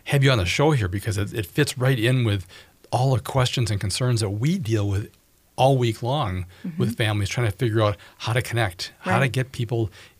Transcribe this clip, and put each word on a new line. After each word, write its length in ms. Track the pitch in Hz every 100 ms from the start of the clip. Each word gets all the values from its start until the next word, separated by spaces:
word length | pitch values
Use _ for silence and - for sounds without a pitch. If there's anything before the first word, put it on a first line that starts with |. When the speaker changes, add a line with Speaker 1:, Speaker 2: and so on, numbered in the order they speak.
| -
Speaker 1:
have 120 | 143
you 80 | 135
on 80 | 127
the 60 | 90
show 260 | - 147
here, 160 | 147 92
because 280 | 98 - 92
it, 140 | 104
it 140 | 117 107
fits 320 | - 143 -
right 200 | 127 131
in 260 | 113 131
with 220 | 117 101 - - - _ -
all 240 | 117 135
the 60 | 127
questions 500 | - 135 123 - 110
and 100 | 104
concerns 400 | 104 - 127 117
that 100 | 104
we 280 | 104 135 190
deal 280 | 120 110 101
with 220 | 95 - _ _ _ _ -
all 200 | 131 135
week 240 | 120 107
long 440 | 117 143 113 92 90 - 196
Speaker 2:
Mm-hmm. 120 | 160
Speaker 1:
with 160 | 190 233
families, 320 | 110 104 98
trying 220 | - 117
to 60 | -
figure 260 | 123 110
out 140 | 107 98 - -
how 140 | -
to 80 | 113
connect, 500 | - 117 110 - - -
how 140 | - 120
to 40 |
Speaker 2:
Right. 120 | 135
Speaker 1:
get 200 | 131 127
people, 380 | - 117 117 110 - - -